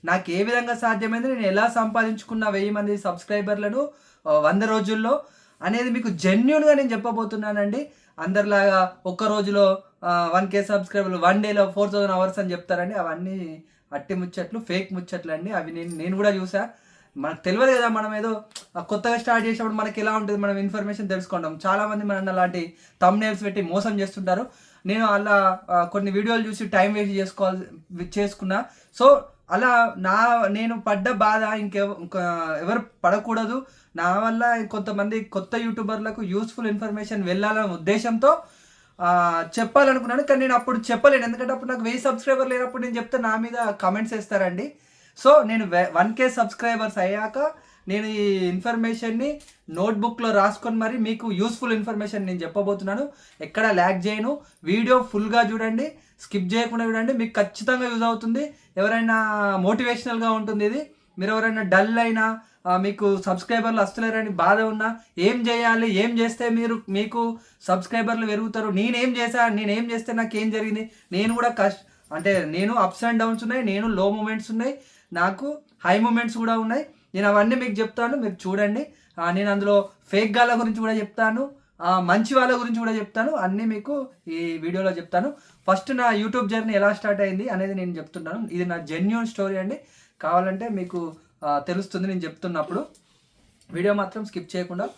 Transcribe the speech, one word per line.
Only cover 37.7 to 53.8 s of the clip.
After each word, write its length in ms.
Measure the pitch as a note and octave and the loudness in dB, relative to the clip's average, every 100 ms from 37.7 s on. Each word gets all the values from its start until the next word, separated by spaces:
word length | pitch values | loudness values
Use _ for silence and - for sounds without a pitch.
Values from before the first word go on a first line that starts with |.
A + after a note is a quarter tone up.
| E3+ D#3+ G#3+ A#3 A3+ C4+ E4+ - _ _ _ _ - | -2 0 0 0 4 4 4 -2 _ _ _ _ -4
ఆ, 440 | F3 F3+ F3 E3 E3 A3+ | 2 4 4 0 -4 -4
చెప్పాలనుకున్నాను. 600 | A3+ - C4+ C4 A#3 B3+ | 2 6 6 4 0 -2
కానీ 180 | C#4 C4+ | 2 2
నేను 140 | C4 | 4
అప్పుడు 240 | A#3+ A#3+ A#3+ A#3+ | 2 2 -4 -2
చెప్పలేను, 340 | A#3 C#4+ C4 | 4 6 6
ఎందుకంటే 280 | A#3 B3 B3+ | 2 -4 -4
అప్పుడు 180 | C4 B3+ | -4 -4
నాకు 120 | B3 | -4
వెయ్యి 180 | A3+ B3+ | -4 0
సబ్స్క్రైబర్ 480 | C4+ A3+ C#4 C4 C4 | -2 0 0 0 2
లేనప్పుడు 340 | B3 B3 B3+ | -2 -4 -6
నేను 140 | B3 A#3 | -6 -6
చెప్తే 220 | A3+ B3+ | -4 -2
నా 180 | A3+ A3 | -2 -2
మీద 340 | A#3 A#3 A3 | -4 -2 -4
కామెంట్స్ 440 | G3+ F#3 G3+ A3+ | 0 -2 0 -4
వేస్తారండి. 580 | A3 F#3+ G3+ F#3 F3+ C#4 - _ _ _ - B3+ | -6 -4 -2 0 -2 -8 -12 _ _ _ 2 8
So, 200 | D4 A3 | 8 6
నేను 200 | A3+ G3 | 0 2
వె-, 260 | F3 F3+ | 2 4
వన్ 220 | E3 G3+ | 2 2
కే 160 | A3+ B3+ | 2 0
సబ్స్క్రైబర్స్ 680 | B3 A#3 - A#3 A3+ A3 G#3 | 2 -2 -2 -2 -2 -4 -2
అయ్యాక 540 | F#3 G#3 A3 A#3+ D4+ D4+ _ _ - | -2 -2 -4 -2 -4 -4 _ _ -6
నేను 180 | G3+ G#3+ | -4 -2
ఈ 420 | G#3+ G#3 F#3+ F3+ | 0 0 2 0
ఇన్ఫర్మేషన్ని 920 | F#3 A#3 A#3 A3+ A3 A3+ A3+ C#4 D4 - _ - | -2 -2 -2 -2 -2 -4 -2 -4 -6 -14 _ -12
నోట్‌బుక్లో 600 | D#3+ G#3 G#3 A3+ A3+ A3+ | -2 0 0 -2 -2 2
రాసుకొని 440 | G3+ G3+ G#3 A#3 A3+ | 4 4 0 -4 -2
మరి 220 | A3 B3 | -2 -2
మీకు 340 | A3 A3 A3+ | -2 -2 -2
యూస్‌ఫుల్ 400 | F#3 A3+ A3+ B3 | 0 -2 -2 -2
ఇన్ఫర్మేషన్ 540 | A3 G#3+ G#3 G#3 G#3 F#3 | -2 -2 -4 -4 -4 -4
నేను 120 | F3+ | -4
చెప్పబోతున్నాను. 720 | E3 G3+ G3 G3+ F#3+ G#3+ D4 - - _ | -4 -2 0 -2 -2 -4 -6 -10 -20 _
ఎక్కడ 260 | D3+ A3 A3 | -8 0 2
ల్యాగ్ 400 | F#3+ | 4